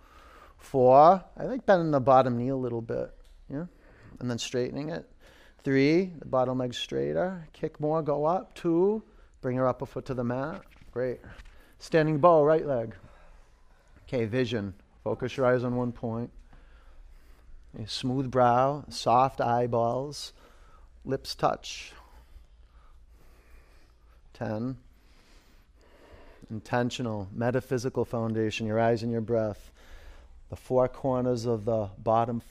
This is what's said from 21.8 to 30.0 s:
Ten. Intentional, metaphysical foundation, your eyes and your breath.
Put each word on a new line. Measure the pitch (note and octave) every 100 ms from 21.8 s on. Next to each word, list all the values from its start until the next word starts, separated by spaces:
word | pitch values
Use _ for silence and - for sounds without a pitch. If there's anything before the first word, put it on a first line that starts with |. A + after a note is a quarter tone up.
| - - - - - - - - - - - - - - - - _ - - - - _ - - -
Ten. | - A2 G#2+ B2 B2+ - - - - _ - _ - _ _ - - - - - - -
Intentional, | A2 - B2 B2 - A#2+ G#2 G2
metaphysical | G#2+ A#2 B2 - B2+ B2 B2
foundation, | A2+ A#2+ A2+ A2 A2 - A2
your | A2
eyes | A2+ A#2
and | A#2
your | A#2
breath. | A2 A2+ G#2+ G2 - - - -